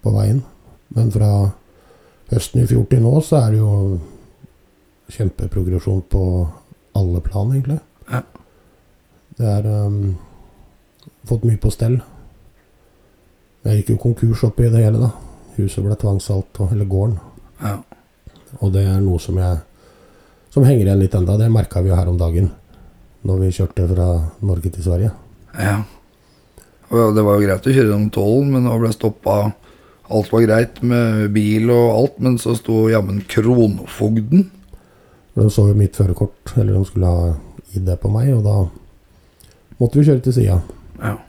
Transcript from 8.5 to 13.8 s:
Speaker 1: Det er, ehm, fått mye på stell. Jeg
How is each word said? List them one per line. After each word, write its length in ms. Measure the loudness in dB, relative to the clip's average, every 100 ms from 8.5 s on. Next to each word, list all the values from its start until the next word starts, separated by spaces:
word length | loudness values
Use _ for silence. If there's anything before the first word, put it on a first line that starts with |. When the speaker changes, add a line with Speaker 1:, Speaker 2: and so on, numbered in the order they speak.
| _ _ _ _ _ _ _ _ -6
Speaker 1:
Det 80 | -2
er, 200 | -2 -2
ehm, 500 | -2 -2 -2 -4 -6 -12 -20 -20 _ -20 _ _ _ -20 _ -6
fått 180 | -2 0
mye 120 | 0
på 140 | -2
stell. 300 | -2 -2 -2 -4 -20 -20 -20 -20 _ _ _ _ _ _ _ _ _ _ _ -2
Jeg 180 | -2